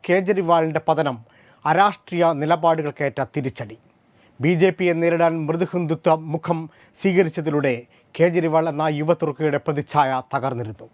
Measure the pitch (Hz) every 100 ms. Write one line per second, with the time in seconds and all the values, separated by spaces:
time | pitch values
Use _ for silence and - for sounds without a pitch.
0 | - 185 185 196 170 170 160 156 - 156
1 | 147 120 113 _ _ _ 151 160 202 -
2 | - 175 170 147 151 165 165 160 147 139
3 | 143 - 127 147 127 - 113 110 _ _
4 | _ _ _ _ 139 175 185 160 180 165
5 | 170 165 170 165 151 165 185 180 165 160
6 | 175 160 160 160 165 170 160 _ _ _
7 | 196 180 175 165 156 147 139 120 - _
8 | _ - 170 175 165 160 165 147 156 147
9 | 156 170 160 131 156 143 - 147 - 147
10 | 135 131 - 139 131 120 110 95 113